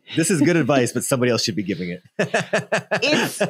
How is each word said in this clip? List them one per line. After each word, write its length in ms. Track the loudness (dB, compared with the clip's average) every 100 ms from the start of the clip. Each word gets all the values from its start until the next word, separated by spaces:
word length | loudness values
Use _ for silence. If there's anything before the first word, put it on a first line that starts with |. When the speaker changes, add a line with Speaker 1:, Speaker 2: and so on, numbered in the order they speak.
| -6 -2
Speaker 1:
This 160 | 0
is 100 | 2
good 140 | 4 4
advice, 360 | 4 2 2
but 120 | -2
somebody 280 | -2 0 2
else 120 | 2
should 120 | 0 -2
be 80 |
giving 260 | -4 -4 -6
it. 120 | -10 _ -6
<laughs> 840 | -2 -2 -2 -4 -2 -4 -2 -2
Speaker 2:
It's, 380 | 0 0 -2 -2